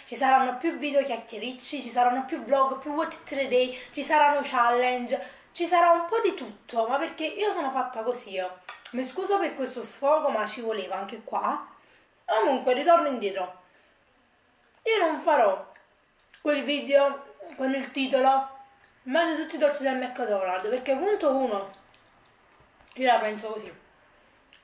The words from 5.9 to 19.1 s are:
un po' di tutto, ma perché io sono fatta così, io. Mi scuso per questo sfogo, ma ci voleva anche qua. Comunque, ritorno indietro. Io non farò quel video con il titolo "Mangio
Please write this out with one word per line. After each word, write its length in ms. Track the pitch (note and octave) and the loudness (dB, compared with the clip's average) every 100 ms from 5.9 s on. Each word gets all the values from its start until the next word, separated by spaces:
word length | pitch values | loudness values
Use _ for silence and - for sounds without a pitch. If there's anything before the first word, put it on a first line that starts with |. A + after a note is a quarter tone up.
un 120 | E4+ E4+ | 6 4
po' 140 | A#4 | 0
di 140 | A4+ | 0
tutto, 520 | - A#3 - - A#3 A3+ | -2 -10 -14 -6 -2 0
ma 100 | C4+ | 0
perché 260 | E4 - | -4 -4
io 300 | D#4 - G#4 | -6 -2 -2
sono 180 | F4+ C#4 | -2 -2
fatta 300 | C4 B3 A3+ | -2 -4 -4
così, 300 | A3 - - | -4 -4 -6
io. 280 | F#3+ F#3 - - - - | -6 -6 -8 -18 -18 -10
Mi 140 | A#3+ C4 | -6 -6
scuso 340 | - F#4+ G4+ | -6 0 0
per 160 | E4 - | 0 -4
questo 260 | B3+ B3 | -8 -6
sfogo, 460 | G#3 - C#4 D#4 C#4+ | -12 -2 2 4 2
ma 180 | A3+ G#3 | -2 -4
ci 140 | - | -6
voleva 380 | A3+ G#3+ F#3 F#3+ | -6 -6 -6 -8
anche 240 | G3+ A3 | -8 -12
qua. 420 | - G#3 A3 D4+ - - _ _ _ _ - | -8 -4 -2 -4 -8 -20 _ _ _ _ -2
Comunque, 480 | G#3+ D4 C4 - | 2 4 2 2
ritorno 340 | B3 D4+ E4+ D4+ | 2 6 6 4
indietro. 540 | B3 G3+ F#3+ F3+ - _ _ _ _ _ _ _ _ _ _ _ _ | -2 -4 -4 -8 -10 _ _ _ _ _ _ _ _ _ _ _ _
Io 220 | - A4 E4 | 0 2 2
non 120 | D4 | 0
farò 520 | D#4+ D4 G#3+ F#3 - - _ _ _ _ _ - | 2 4 4 2 -6 -20 _ _ _ _ _ -8
quel 200 | D4+ D4 A#3+ | -2 -2 0
video 680 | D4 A#3 C#4 C#4 - - - - - | -4 2 4 4 0 -14 -20 -20 -6
con 180 | C4 | -2
il 160 | C4+ A#3+ | -2 -4
titolo 580 | C#4+ C4+ C4 C4 C4+ C4+ - - _ _ _ | -4 0 4 4 4 0 -10 -20 _ _ _
"Mangio 400 | C4 | -2